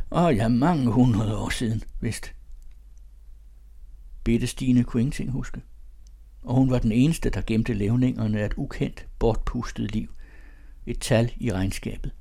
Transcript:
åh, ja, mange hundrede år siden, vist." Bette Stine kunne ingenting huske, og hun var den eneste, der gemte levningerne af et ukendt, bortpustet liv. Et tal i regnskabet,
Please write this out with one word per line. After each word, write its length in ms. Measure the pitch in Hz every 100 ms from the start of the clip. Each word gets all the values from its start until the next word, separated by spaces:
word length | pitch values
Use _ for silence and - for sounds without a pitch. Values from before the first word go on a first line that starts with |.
| -
åh, 260 | - 170 113
ja, 120 | 117
mange 440 | 120 147 170 123
hundrede 460 | 113 127 104 107 107
år 120 | 107
siden, 320 | - 120 110 - -
vist." 320 | 117 - - - - - - - - - - - - - - - - - - - - -
Bette 220 | - 117 123
Stine 380 | - 131 123
kunne 160 | 117 120
ingenting 300 | 127 - -
huske, 320 | 131 123 123 - - - - - - - -
og 120 | -
hun 160 | 127 131
var 80 | 127
den 140 | 113
eneste, 380 | 110 143 165 -
der 120 | - -
gemte 280 | 113 113
levningerne 640 | 104 101 123 127 120 110 107
af 60 | 104
et 80 |
ukendt, 540 | - 139 - 143 - - -
bortpustet 760 | 117 110 - 123 110 - 110
liv. 200 | 110 120 - - - - - - - -
Et 140 | 120
tal 320 | - 113 117 -
i 160 | 120
regnskabet, 600 | 92 95 - - - - -